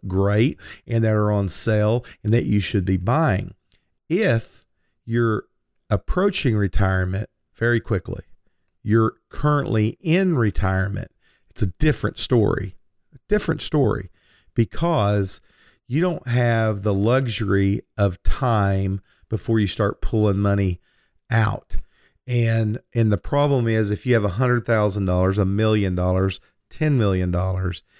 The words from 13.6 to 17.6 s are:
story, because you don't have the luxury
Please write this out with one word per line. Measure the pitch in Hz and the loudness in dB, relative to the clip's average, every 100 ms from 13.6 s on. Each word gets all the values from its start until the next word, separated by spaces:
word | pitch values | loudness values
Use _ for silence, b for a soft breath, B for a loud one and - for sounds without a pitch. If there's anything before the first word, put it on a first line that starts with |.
story, | - 151 120 101 95 b b b b - | -4 -2 0 -2 -8 b b b b -4
because | 110 - 170 151 101 104 98 - b b b b - | -2 -2 -2 0 0 0 -2 -6 b b b b -8
you | 135 | -4
don't | 180 - 123 | -2 -4 -2
have | 120 120 113 110 104 | 0 2 2 0 -2
the | 104 | 0
luxury | 98 104 131 127 104 101 98 | 0 2 2 0 -4 0 2